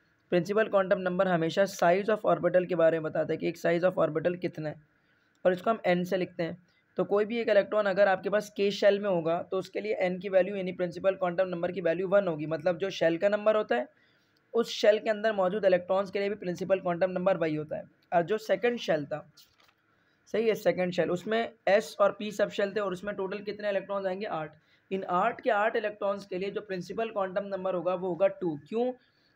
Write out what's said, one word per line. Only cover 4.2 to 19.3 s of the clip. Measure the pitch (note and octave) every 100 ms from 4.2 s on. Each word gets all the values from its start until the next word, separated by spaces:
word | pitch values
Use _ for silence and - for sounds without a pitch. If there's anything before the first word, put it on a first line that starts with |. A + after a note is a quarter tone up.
| F3 F3+
कितना | F3+ - D3+
है, | - _ _ _ _ _ _ F3+
और |
इसको | F3+ A#3
हम | A3 F#3+
एन | F3
से | F3+ F#3+
लिखते | F3 -
हैं। | E3 F3 _ _ _ -
तो | F3+
कोई | G3+ G#3
भी | A#3
एक | A3+
इलेक्ट्रॉन | G3+ G3 G#3+ G3+
अगर | F#3 G3
आपके | F#3 F#3
पास | G#3 G#3
के | - G3+
शेल | G3+ G#3 G3+
में | G3+
होगा, | F3 E3 E3+
तो | - F#3+
उसके | F#3 G3+
लिए | G#3 -
एन | F3+ F#3
की | G3+
वैल्यू, | F#3 F3+ G3+
यानी | F#3
प्रिंसिपल | F3+ F3+ F3 F#3+ F#3
क्वांटम | F3+ F3 F#3
नंबर | F3 F3
की | F3+
वैल्यू | E3+ E3+ F#3+
वन | G3+ F#3
होगी, | D#3 D3+
मतलब | D#3+ E3+ E3+
जो | G3
शेल | F#3+ E3 E3
का | G3+
नंबर | G#3 G#3 G#3+
होता | G#3+ A#3+
है, | - _ _ _ _ _ _
उस | A3+ A#3
शेल | - G#3+ G#3+
के | A3
अंदर | G#3 A3
मौजूद | G3+ F3+ F#3 F#3+
इलेक्ट्रॉन्स | F3+ F3+ F#3+ G3
के | G3+
लिए | G3+
भी | G#3
प्रिंसिपल | F3+ F3+ F#3+ F#3+
क्वांटम | F3 E3+ F#3
नंबर | F#3 F#3 F3
वही | E3 D3+
होता | D3+ D#3
है। | - _ -
और | F3
जो | E3 G#3+
सेकंड | - F#3+ A#3+ A#3
शेल | - D#3 C#3+
था, | D3+ -